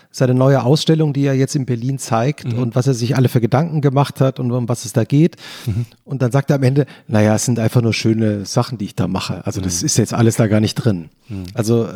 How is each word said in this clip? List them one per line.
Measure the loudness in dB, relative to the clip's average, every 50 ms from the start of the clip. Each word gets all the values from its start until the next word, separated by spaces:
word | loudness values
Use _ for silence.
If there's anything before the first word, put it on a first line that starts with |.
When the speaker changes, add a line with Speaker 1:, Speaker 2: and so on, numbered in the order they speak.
| _ _ _
Speaker 1:
seine | -2 0 2 4
neue | 4 4 4 4 4 4
Ausstellung, | 2 2 2 4 2 2 2 2 0 0
die | 0 0
er | 0 2
jetzt | 0 0 0 0
in | -4 -2
Berlin | -2 -4 -4 -2 -4 -4 -6
zeigt | -4 -2 -2 0 0 0 -2 -4 -6 -4 -2
Speaker 2:
Mhm. | -2
Speaker 1:
und | -2 0 0
was | 0 0
er | 0 0
sich | 0 -2 0 2
alle | 2 2 2
für | 2 2
Gedanken | 0 2 2 0 0 0 -2 0
gemacht | 0 2 2 2 0 0 0 0
hat | 0 0 0 -2
und | -4 -2
um | -2 -2 -2 -2
was | -4 -6 -6
es | -4 -2
da | -2 0
geht. | 2 2 4 4 2 0 -6 -16 -20 -18 -10 -6
Speaker 2:
Mhm. | -4 -4 -4 -4 -6 -10 _ _
Speaker 1:
Und | -10 -4 -2
dann | -2 0
sagt | 0 0 2 2
er | 0 2
am | 2
Ende, | 2 2 2 0 -2 -6 -18 _ -2
„Na | 0 2
ja, | 4 4 2
es | 2 0
sind | 0 0 0
einfach | 0 2 2 2
nur | 2 2 0
schöne | 0 0 0 2 2 0 0 -2 -4 -6
Sachen, | -4 -2 -2 -2 -2 -4 -8
die | -8
ich | -8 -4
da | -4 -4 -2
mache. | -4 -6 -6 -6 -8 -6 -6
Also | -8 -6 -4
das | -4 -4 -4 -4
Speaker 2:
Mhm. | -4 0
Speaker 1:
ist | 0 0
jetzt | 0 0 2
alles | 2 2 2 2
da | 2 0 2
gar | 2 2
nicht | 2 0 -2
drin.“ | -2 0 0 -2 -2 -6 -12 _ _ _ -12
Speaker 2:
Mhm. | -12 -10 -10 -10 -6
Speaker 1:
Also, | -4 0 0 2 0 0 -2 -4